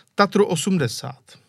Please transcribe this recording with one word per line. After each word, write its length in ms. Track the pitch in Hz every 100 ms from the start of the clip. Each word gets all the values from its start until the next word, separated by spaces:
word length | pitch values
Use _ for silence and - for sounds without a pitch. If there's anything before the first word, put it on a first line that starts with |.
| _
Tatru 300 | - 202 202 202
osmdesát. 760 | 165 - 185 123 - 131 127 _ -